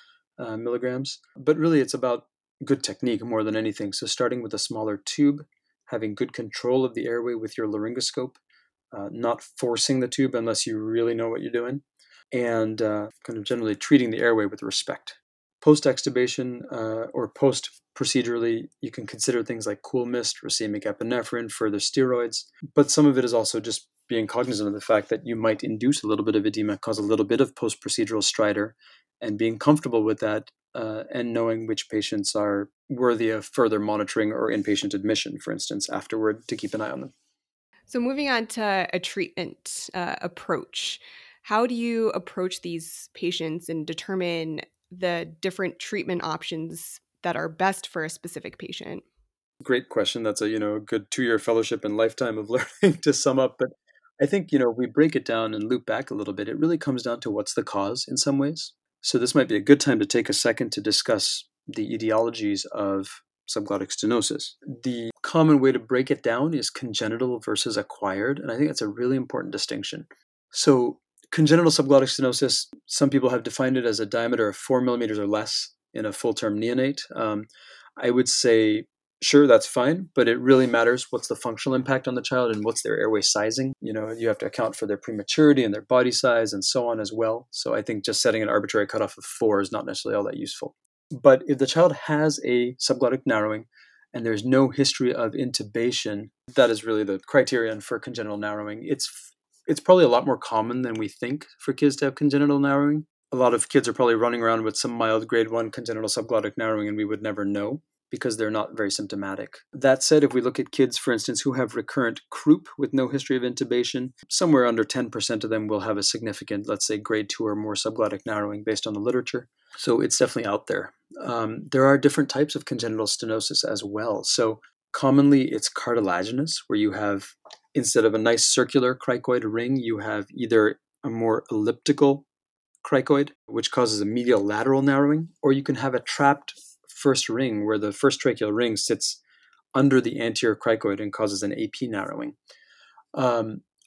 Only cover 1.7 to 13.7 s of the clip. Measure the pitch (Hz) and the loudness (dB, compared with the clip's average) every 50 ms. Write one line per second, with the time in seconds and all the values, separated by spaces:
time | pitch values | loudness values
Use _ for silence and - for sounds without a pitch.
1.7 | 165 147 131 - - 135 123 127 120 117 - _ _ _ _ _ _ _ - - | 4 4 2 2 -2 -2 -2 -2 -2 -2 -6 _ _ _ _ _ _ _ -2 0
2.7 | 139 131 - - - - - 123 117 98 110 120 117 110 110 107 104 110 110 110 | 0 0 0 -8 -8 -4 -2 -2 -2 -2 -4 -4 -2 -2 -2 0 -2 -2 -2 -4
3.7 | 101 - 110 101 98 - - 104 - - 127 120 127 123 117 107 107 101 - - | -4 -4 -6 -6 -6 -6 -6 -6 -2 -2 -2 -2 -2 -4 -6 -8 -6 -6 -6 -6
4.7 | 117 110 110 107 104 101 - - - - 147 143 143 147 147 _ _ _ _ _ | -6 -6 -4 -4 -4 -6 -8 -10 0 2 4 4 4 0 -6 _ _ _ _ _
5.7 | _ _ _ - - 113 113 107 104 - 123 - - - 117 107 - - - 123 | _ _ _ -8 -8 -4 -4 -4 -4 -4 -6 -6 -6 -10 -10 -10 -10 -6 -2 0
6.7 | 127 131 131 123 117 120 107 117 117 120 117 123 120 113 110 107 - - 113 107 | 2 2 2 0 -2 -4 -4 -4 -4 -4 -4 -4 -6 -6 -6 -8 -6 -6 -4 -4
7.7 | 104 107 104 117 120 131 123 - - - 127 127 - _ _ _ _ _ _ _ | -4 -4 -4 -4 -6 -6 -6 -4 -4 -6 -8 -8 -10 _ _ _ _ _ _ _
8.7 | _ _ _ _ - 101 98 98 - 117 117 117 120 - - - - - - 120 | _ _ _ _ -14 -12 -12 -10 -8 -4 -2 -2 -2 -4 -6 -18 -8 -4 -2 -2
9.7 | 117 110 - - 139 131 127 120 - - 135 131 139 120 113 117 110 - - 120 | 0 0 0 0 0 0 0 -2 0 0 0 0 0 -2 -2 -2 -2 -2 -2 -4
10.7 | 110 107 107 110 110 117 117 117 117 113 117 113 113 - - - - 120 117 123 | -4 -6 -4 -2 -2 0 0 0 0 -2 -2 -4 -4 -6 -8 -4 -4 -4 -4 -4
11.7 | 131 143 - _ _ _ _ _ _ - _ _ - 123 123 117 117 113 113 110 | -6 -8 -10 _ _ _ _ _ _ -20 _ _ -4 -2 -2 0 0 0 0 0
12.7 | 110 107 113 107 107 107 104 110 - - _ - 117 110 104 - 127 120 113 110 | -2 -2 -2 -2 0 -2 -4 -8 -12 -16 _ -10 -10 -8 -4 -4 -4 -2 -2 -2